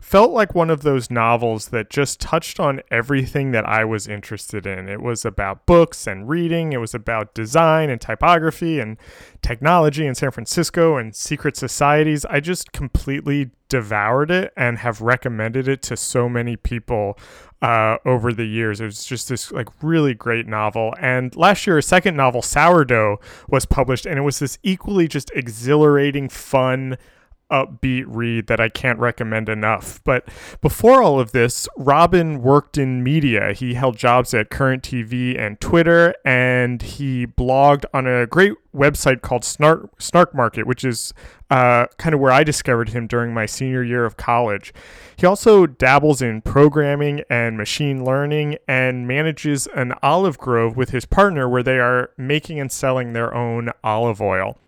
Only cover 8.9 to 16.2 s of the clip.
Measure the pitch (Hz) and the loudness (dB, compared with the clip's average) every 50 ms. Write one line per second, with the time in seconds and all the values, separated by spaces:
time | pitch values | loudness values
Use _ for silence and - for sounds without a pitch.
8.9 | 110 - _ - - - - - _ - - - 127 113 131 151 175 175 160 151 | -10 -14 _ -20 -20 -20 -20 -20 _ -8 -6 -6 -6 -2 2 4 4 4 4 4
9.9 | 139 147 160 143 127 - - 139 - - 113 - - - 165 - - 175 165 165 | 2 0 -4 -4 -2 -2 -4 -4 -4 -6 -10 -6 -2 -2 -2 -2 0 2 2 2
10.9 | 156 135 117 110 104 - - - 151 143 - 151 - - - 123 - - 147 143 | 2 0 -4 -8 -10 -12 -8 -8 -8 -4 -4 -6 -6 -4 -8 -8 -2 0 2 2
11.9 | 147 151 156 156 156 147 - - - 143 143 165 185 - - _ _ - 147 127 | 4 4 2 2 0 -2 -4 -4 -4 -4 -4 -4 -6 -6 -8 _ _ -10 -10 -4
12.9 | _ 170 - - 139 139 - 151 143 143 139 123 _ _ _ _ 135 131 110 104 | _ -4 -4 -4 -8 -6 -4 -4 -2 -2 -2 -4 _ _ _ _ -4 -4 -2 -2
13.9 | 110 104 101 107 120 135 147 156 175 185 190 - _ - 143 120 117 113 - 120 | -2 -2 0 0 0 0 0 0 0 -2 -2 -4 _ -2 -2 -2 -2 -2 -4 -6
14.9 | 110 104 110 117 127 123 - 127 117 107 110 113 113 131 131 131 139 131 - - | -6 -4 -2 -2 -2 0 -2 -6 -6 -4 -6 -4 -4 -4 -2 -2 -4 -4 -4 -10
15.9 | 120 110 - - - 131 | -8 -8 -8 -4 -2 0